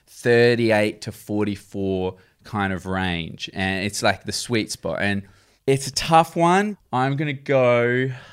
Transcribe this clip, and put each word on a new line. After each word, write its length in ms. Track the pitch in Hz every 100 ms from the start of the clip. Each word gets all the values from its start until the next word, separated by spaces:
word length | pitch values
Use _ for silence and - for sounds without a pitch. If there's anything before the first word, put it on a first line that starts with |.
| _
thirty-eight 920 | - 120 120 120 120 117 104 107 107
to 100 | -
forty-four 1040 | - - 104 104 98 - 101 95 95 92 95 _ _
kind 280 | - 107 98
of 100 | 90
range. 640 | 95 95 92 85 80 - -
And 280 | 92 95 95
it's, 180 | 101 -
like, 220 | 110 95
the 80 | -
sweet 380 | - - 113 -
spot. 280 | - 92 -
And 220 | 101 101 98 _ _ _ -
it's 200 | 135 139
a 60 |
tough 440 | - - 165 165 170
one. 400 | 170 190 208 202 -
I'm 240 | 127 135 139
gonna 160 | 151
go 800 | 135 139 135 123 120 120 123 131 127 -